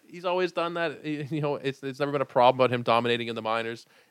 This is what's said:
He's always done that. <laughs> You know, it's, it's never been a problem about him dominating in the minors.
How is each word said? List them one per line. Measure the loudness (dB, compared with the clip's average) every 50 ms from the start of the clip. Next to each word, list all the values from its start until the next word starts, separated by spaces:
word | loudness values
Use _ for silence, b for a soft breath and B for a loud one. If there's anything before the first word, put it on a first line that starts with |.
| _
He's | _ -18 -6 -4
always | -2 0 0 0 -2
done | -2 -4 -4 -4 -2
that. | -4 -4 -4 -6 -8 -8
<laughs> |
You | -8 -6 -6 -6 -6 -4 -2
know, | -2 -2 -2
it's, | -2 -4 -6 -6 -6
it's | -10 -10 -4 -4
never | -4 -2
been | 0 -2
a | -4
problem | 0 4 6 6 6 6 6
about | 4 2 2
him | 0
dominating | 2 2 2 2 4 2 0 0 -2 -4
in | -6
the | -6
minors. | -4 -2 -2 -2 -2 -4 -8 -10 -16 b b b b b